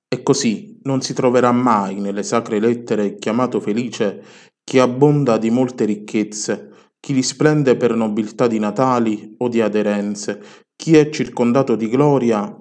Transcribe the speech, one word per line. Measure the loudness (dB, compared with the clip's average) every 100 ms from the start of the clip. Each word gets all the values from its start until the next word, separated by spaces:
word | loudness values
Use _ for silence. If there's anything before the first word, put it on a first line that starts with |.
| -10
E | -4
così, | 0 0 0 -4 -8 -12 -6
Non | -4
si | -4
troverà | -2 2 4 4
mai | 2 2 2 0 -6
nelle | -6 -6
sacre | -2 -4 -2 0
lettere | 0 0 -2 -2 -2 -4
chiamato | -4 -2 -2 -2
felice | -4 -4 -4 -4 -4 -6 -14 -20 -20 _
chi | -2 2
abbonda | 2 4 2 4 2 2
di | 2
molte | 0 0 -2
ricchezze, | -2 -2 -4 -4 -4 -6 -6 -6 -8 -20 _ _
chi | -4
risplende | -2 -2 2 2 4 4 4
per | 2
nobiltà | 0 -2 -2 -4 0 0
di | 0
natali | -2 0 2 2 0 -2 -8 -6
o | -2
di | 0
aderenze, | 0 0 0 -2 -4 -6 -8 -10 -12 -20 _
chi | -8 4 4
è | 4
circondato | 0 -6 -2 2 2 2 0
di | 0
gloria, | 2 4 4 2 0 -2 -10